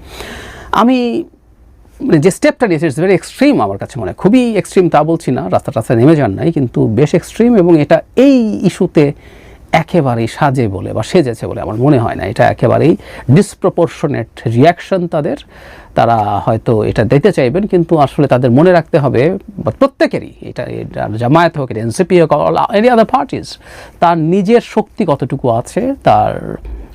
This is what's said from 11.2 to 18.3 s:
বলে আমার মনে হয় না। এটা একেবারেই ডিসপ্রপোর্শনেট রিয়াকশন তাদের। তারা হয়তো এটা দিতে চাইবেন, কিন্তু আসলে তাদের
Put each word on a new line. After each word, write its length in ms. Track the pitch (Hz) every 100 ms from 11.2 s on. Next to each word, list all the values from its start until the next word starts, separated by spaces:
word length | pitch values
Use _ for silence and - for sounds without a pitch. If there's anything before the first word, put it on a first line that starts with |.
| 135 113 95
বলে 140 | -
আমার 140 | - 110
মনে 240 | 135 135
হয় 160 | 113 -
না। 80 |
এটা 240 | 92 110 117
একেবারেই 500 | - 117 113 135 196 - - -
ডিসপ্রপোর্শনেট 960 | 143 196 - 185 - 170 - 151 123 113 - 120
রিয়াকশন 640 | 113 165 170 - 190 175
তাদের। 300 | 165 156 285 - - - - - -
তারা 460 | 117 117 104 101 -
হয়তো 380 | 110 - 110
এটা 200 | 107 104
দিতে 280 | 107 151 208
চাইবেন, 360 | 170 127 160 208
কিন্তু 300 | 180 165 160
আসলে 300 | 139 -
তাদের 240 | 139